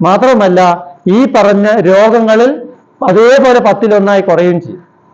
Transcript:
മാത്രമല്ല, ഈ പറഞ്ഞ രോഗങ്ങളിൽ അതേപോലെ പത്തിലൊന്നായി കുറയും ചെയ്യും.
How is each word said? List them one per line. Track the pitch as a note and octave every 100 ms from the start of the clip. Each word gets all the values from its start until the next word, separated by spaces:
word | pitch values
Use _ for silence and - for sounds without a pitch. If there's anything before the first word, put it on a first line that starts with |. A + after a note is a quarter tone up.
മാത്രമല്ല, | F3 G3 B3+ A#3 F#3+ F3+ F3+ F3 - - F#3
ഈ | G#3 C4+ A#3
പറഞ്ഞ | G3+ G3+ G#3 A3
രോഗങ്ങളിൽ | E3+ F#3+ A3 A#3 A3 A3 B3 D#4 - - _ _ C4+
അതേപോലെ | A3 A#3 C#4 C4+ B3
പത്തിലൊന്നായി | G3+ G3 A3 G#3 G3 G3
കുറയും | G3 E3 F3+ F3
ചെയ്യും. | - - - _ _